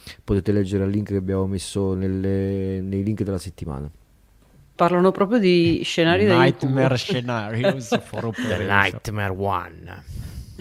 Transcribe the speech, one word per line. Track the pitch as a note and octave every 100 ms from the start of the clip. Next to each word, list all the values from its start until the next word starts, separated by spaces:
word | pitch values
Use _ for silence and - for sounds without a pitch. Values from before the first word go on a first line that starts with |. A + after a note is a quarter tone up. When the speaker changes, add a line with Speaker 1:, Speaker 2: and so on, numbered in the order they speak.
| - -
Speaker 1:
potete | - G2+ G2
leggere | G2+ F#2+ G2
al | G2
link | G#2 G2
che | G2
abbiamo | F#2+ F#2+ F#2+
messo | F#2+ - G2+ F#2+
nelle, | F#2 F#2+ F#2+ G2 G2 G2 G2 F#2+ F#2+
nei | F#2+ G2
link | G2 G#2+
della | G2 F#2
settimana. | F2+ - E2 C#2 D2 - _ _ _ _ _ - _ -
Speaker 2:
Parlano | F3 F3+ F#3
proprio | F#3 G3 A#3+
di | F#3 F3 E3+ E3
scenari | - - E3 F3+ G#3
da | E3+
Speaker 3:
Nightmare | C3+ - C#3 C3+
Speaker 2:
incubo. | C3 B2+
Speaker 3:
scenarios | - D3 B2 A#2+ G#2 A2+ G3 C#3 A2+ A#3+
Speaker 2:
<laughs> |
Speaker 3:
for | - -
Speaker 1:
The | A#2
Speaker 3:
operation. | - B3 F2+ F#2+
Speaker 1:
Nightmare | G2+ G2 G#2+ - G#2 G2+ F#2
One. | G2 F#2 F2 E2 E2+ F#2 - - - - - -